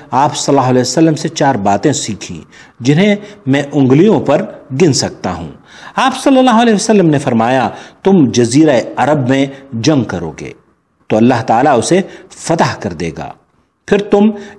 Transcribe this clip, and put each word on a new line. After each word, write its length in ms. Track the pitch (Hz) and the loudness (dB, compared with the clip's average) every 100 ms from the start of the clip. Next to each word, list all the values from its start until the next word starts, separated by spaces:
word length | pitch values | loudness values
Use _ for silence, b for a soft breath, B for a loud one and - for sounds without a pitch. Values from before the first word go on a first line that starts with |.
| B | B
आप 180 | 127 143 | -2 -2
सल्लल्लाहु 360 | - - 139 127 | -2 -2 0 2
अलैहि 120 | 127 | 0
वसल्लम 320 | 120 170 165 | 0 0 0
से 140 | 147 160 | 0 -6
चार 260 | - 139 120 | -2 -2 0
बातें 340 | 98 101 156 | -2 0 0
सीखीं 460 | 131 - 95 - 82 - B B B | -2 -6 -10 -12 -16 -18 B B B
जिन्हें 360 | 120 151 208 202 B B 131 | 0 2 2 0 B B -2
मैं 220 | 139 143 | -2 0
उंगलियों 460 | 151 131 143 208 151 | 0 4 4 4 2
पर 240 | 110 151 208 - - | 2 -2 -2 -12 -12
गिन 200 | 131 175 | 0 2
सकता 360 | 123 98 - 98 | 2 -4 -6 -8
हूँ। 220 | 87 80 - B B B - | -8 -10 -16 B B B -2
आप 140 | 254 | -2
सल्लल्लाहु 460 | 262 285 262 254 220 | 0 2 4 4 4
अलैहि 160 | 233 202 | 4 2
वसल्लम 300 | - 214 170 | 2 2 4
ने 120 | 139 | 2
फरमाया, 480 | 139 113 117 131 110 B B B | 0 0 2 0 -2 B B B
"तुम 220 | 190 196 123 | 2 4 4
जजीरा 480 | 107 113 135 156 120 - - | 2 2 2 2 0 -2 -4
अरब 300 | 135 147 123 | -2 0 0
में 200 | 135 139 B B 117 | 0 -2 B B -4
जंग 280 | 131 151 | 0 0
करोगे 500 | 107 87 82 - 73 - _ _ _ _ _ | -2 -6 -8 -12 -16 -18 _ _ _ _ _
तो 60 | 110 | 2
अल्लाह 260 | 117 120 | 2 2
ताला 320 | 117 117 147 123 | 0 2 2 2
उसे 280 | - 180 180 B B | 2 -2 -2 B B
फतह 400 | - - 170 151 | -18 -6 -2 -2
कर 180 | 107 104 | -2 -10
देगा। 400 | 80 85 76 71 - _ _ _ _ - | -8 -10 -10 -14 -16 _ _ _ _ -2
फिर 120 | 196 - | -2 2
तुम 200 | 202 214 - B | 2 2 0 B